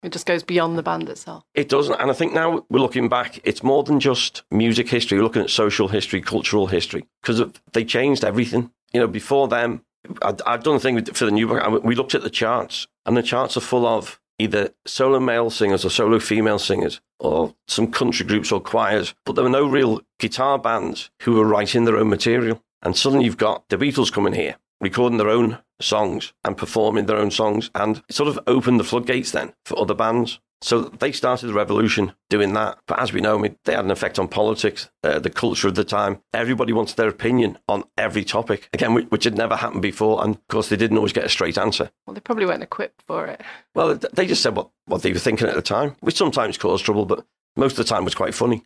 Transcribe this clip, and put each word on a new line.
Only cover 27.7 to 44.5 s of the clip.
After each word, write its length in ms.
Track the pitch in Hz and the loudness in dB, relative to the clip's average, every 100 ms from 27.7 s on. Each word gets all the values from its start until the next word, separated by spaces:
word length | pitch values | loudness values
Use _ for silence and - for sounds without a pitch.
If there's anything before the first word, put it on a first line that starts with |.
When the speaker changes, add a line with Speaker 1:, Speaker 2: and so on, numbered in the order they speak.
Speaker 2:
and 280 | - 104 107 _ | -4 -2 -2 _
it 60 | |
sort 140 | - 147 | -2 -2
of 80 | 143 - | -2 2
opened 340 | 127 123 123 | 2 4 2
the 40 | |
floodgates 460 | 101 123 120 127 123 | 2 -2 0 -2 -2
then 200 | - - - - | -6 -6 -12 -10
for 120 | - | -4
other 160 | 104 | -2
bands. 460 | 104 110 117 117 - _ _ | 0 2 2 0 -4 _ _
So 200 | - 117 | 0 0
they 280 | 117 - 147 | 0 -4 -4
started 340 | 139 123 127 120 | -2 -2 -2 -2
the 80 | |
revolution 580 | 104 104 101 110 - 98 - _ | -2 0 2 2 2 -2 -4 _
doing 240 | 104 101 | 2 2
that. 260 | 107 107 - - | 2 -2 -6 -4
But 120 | - | -2
as 160 | 123 | -2
we 80 | 92 | 0
know, 160 | 104 107 | 0 2
I 20 | |
mean, 160 | 104 - | 0 -4
they 80 | - | -2
had 100 | 151 95 | -2 0
an 40 | |
effect 280 | 95 98 - | -2 -2 -2
on 100 | 90 | -4
politics, 600 | - 107 110 107 - - _ | 0 0 2 -2 -2 -14 _
uh, 160 | 73 73 | -2 0
the 120 | - | -2
culture 380 | - 120 - 104 | -2 -2 0 0
of 60 | |
the 100 | 92 | 0
time. 360 | 107 104 101 98 _ | -2 0 -2 -4 _
Everybody 400 | 113 117 127 117 | -6 -2 -2 0
wanted 220 | 113 107 - | 0 -2 0
their 100 | 110 | -2
opinion 500 | - 113 123 113 - - | 0 0 2 2 -2 -4
on 180 | 101 - - | -4 -4 -4
every 280 | 104 104 | -2 -2
topic, 440 | 98 104 117 104 - | -2 -4 -2 -4 -4
again, 180 | - 117 | -4 2
whi-, 120 | 117 113 | 2 2
which 160 | 107 | 0
had 140 | 120 104 | 0 0
never 180 | 113 110 | 0 0
happened 240 | 113 - | -2 -2
before. 420 | 95 - 110 110 | -4 0 2 2
And 120 | 104 104 | 0 -2
of 120 | _ | _
course, 200 | 117 104 | -2 0
they 80 | 104 | 0
didn't 220 | 113 110 | 2 2
always 160 | 104 | 2
get 100 | - | 0
a 60 | - | -2
straight 260 | - 85 90 | -2 -2 0
answer. 340 | 104 - - _ - | -2 -2 -4 _ -16
Speaker 1:
Well, 60 | |
they 80 | 202 | -16
probably 240 | - 226 | -6 -2
weren't 180 | 190 170 | -2 -2
equipped 400 | - - 208 _ _ | -6 -8 -10 _ _
for 200 | 160 156 | -8 -8
it. 140 | - - - _ | -10 -16 -20 _
Speaker 2:
Well, 220 | - 160 143 | -2 0 0
th-, 160 | - | -2
they 140 | - 190 | -2 0
just 160 | 127 | 2
said 120 | 131 | 0